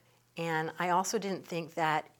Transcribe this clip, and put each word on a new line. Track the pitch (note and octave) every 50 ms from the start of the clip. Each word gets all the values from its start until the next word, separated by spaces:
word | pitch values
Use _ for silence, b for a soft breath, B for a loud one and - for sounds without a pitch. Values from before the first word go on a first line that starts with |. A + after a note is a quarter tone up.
| b b b b b _ - -
And | E3 E3 D#3+ D#3 D#3+ D#3+ - -
I | F3 F3+
also | F3 F3+ F#3+ - - A3
didn't | F#3 G3 F#3 C#3 B2
think | - F3+ E3 E3+ C#3+ -
that | - D#3+ D#3 D3+ D#3 - - -